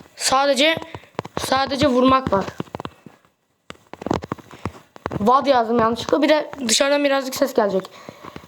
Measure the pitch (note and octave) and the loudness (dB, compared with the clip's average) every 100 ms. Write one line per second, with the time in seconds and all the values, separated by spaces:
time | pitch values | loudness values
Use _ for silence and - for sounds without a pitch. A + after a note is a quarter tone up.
0 | - - - C4 C#4+ B3+ D#4 D#4+ - - | -12 -6 0 2 2 2 2 0 -6 -16
1 | - - - - - C4+ C4 C4 C#4+ B3 | -14 -12 -12 -8 -2 0 0 0 2 4
2 | C4 C4 C4 G3 F#3+ - - - - - | 4 4 2 -2 -2 -8 -12 -12 -14 -18
3 | - _ _ _ _ _ - - _ - | -20 _ _ _ _ _ -20 -20 _ -10
4 | - - - - - - - - _ - | -4 -4 -6 -12 -14 -12 -12 -12 _ -14
5 | - - G#3 C4+ C4+ B3+ A3 A#3 A3+ A#3 | -8 -2 2 2 4 2 2 2 0 0
6 | - D4+ C#4 D4+ D4 - A#3 - C#4 C#4+ | -2 2 4 2 0 -6 -2 0 2 2
7 | C#4+ C#4 C4 - B3+ B3 G3+ F#3+ - - | 2 0 -2 -2 -2 0 0 0 -6 -14
8 | - - - - | -20 -20 -20 -20